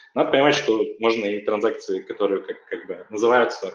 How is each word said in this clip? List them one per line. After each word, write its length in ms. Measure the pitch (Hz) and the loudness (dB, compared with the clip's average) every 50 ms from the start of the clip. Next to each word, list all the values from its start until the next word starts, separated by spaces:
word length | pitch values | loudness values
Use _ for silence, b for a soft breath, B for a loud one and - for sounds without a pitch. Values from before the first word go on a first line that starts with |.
| B B B | B B B
Надо 160 | 143 160 - | -2 0 2
понимать, 240 | - 135 139 147 143 | 4 4 4 4 4
что 300 | - - 120 110 110 104 - - - | 2 2 0 2 2 0 -2 -2 -2
можно 260 | 113 113 113 113 104 | 0 0 2 2 0
и 160 | 101 104 104 | -2 -4 -4
транзакции, 600 | - 107 107 104 113 110 - - - - 95 95 | -2 -2 0 0 0 0 -2 -2 -6 -6 -6 -6
которые 420 | - - - - 101 98 98 92 - | -6 -8 -4 -2 0 0 0 -2 -4
как, 220 | - - - - | -6 -12 -12 -12
как 200 | - - 110 101 | -10 -10 -10 -8
бы 200 | 92 90 87 90 - | -10 -12 -12 -12 -12
называются 640 | 107 104 113 117 123 123 117 113 - - - 92 - | -4 0 2 4 4 4 4 2 -2 -6 -8 -10 -10